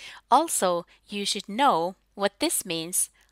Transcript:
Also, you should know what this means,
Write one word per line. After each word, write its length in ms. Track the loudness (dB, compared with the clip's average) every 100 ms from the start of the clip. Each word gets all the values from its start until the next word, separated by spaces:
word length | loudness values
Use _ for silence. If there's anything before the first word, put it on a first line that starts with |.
| -20 -20 2
Also, 540 | 4 4 0 0 0 -4 _ -12
you 160 | -6
should 240 | -4 -6 -6
know 480 | 0 2 4 0 -6 _
what 240 | -4 -2 0
this 260 | -2 -2 -4
means, 420 | -6 -4 -4 -4 _ _